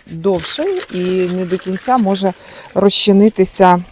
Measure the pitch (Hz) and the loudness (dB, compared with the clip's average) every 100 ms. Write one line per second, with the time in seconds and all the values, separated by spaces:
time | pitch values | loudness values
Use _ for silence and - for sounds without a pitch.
0 | - 165 185 180 165 - 359 370 - 180 | -12 -6 -4 -2 -4 -6 -4 -6 -6 -6
1 | 180 185 180 180 180 185 185 190 - 254 | -4 -2 -2 -4 -4 -6 -6 -8 -2 0
2 | 196 196 190 - - - - 190 196 - | 0 0 -2 -6 -14 -20 -8 0 0 2
3 | - 196 220 - 190 - 185 175 180 | 4 4 4 2 0 4 4 4 0